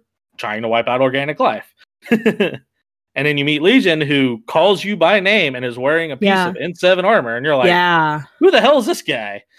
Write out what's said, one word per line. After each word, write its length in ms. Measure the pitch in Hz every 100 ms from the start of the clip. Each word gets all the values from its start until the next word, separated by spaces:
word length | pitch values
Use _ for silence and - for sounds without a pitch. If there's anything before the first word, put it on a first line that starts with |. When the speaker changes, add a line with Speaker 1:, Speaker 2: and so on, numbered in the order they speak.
| _ _ _ -
Speaker 1:
trying 240 | 113 107
to 60 | 113
wipe 200 | 117 120
out 120 | 127
organic 360 | 131 135 143 147
life. 340 | 247 107 - _ _ _
<laughs> 80 | - 220 220 - 190 - _ _ _ _ _
And 120 | - 147
then 100 | 143
you 80 |
meet 180 | 143 147
Legion, 380 | 175 262 185 156
who 400 | 143 143 131 113 -
calls 380 | 160 190 180
you 120 | 196 202
by 220 | 165 202
name 380 | 190 214 151 127
and 80 |
is 120 | 123 120
wearing 360 | 131 165 160
a 40 | 131
piece 100 | 202
Speaker 2:
Yeah. 220 | 190 175
Speaker 1:
of 60 | 185
N 160 | 175 175
seven 280 | 180 185
armor, 300 | 185 147 117 117
and 80 |
you're 120 | 147 165
like, 100 | 185
Speaker 2:
Yeah. 560 | 175 175 165 156 151 - _
Speaker 1:
"Who 100 | 370
the 80 | 262
hell 180 | 254 294
is 80 | 226
this 160 | -
guy?" 400 | - 127 104 101 -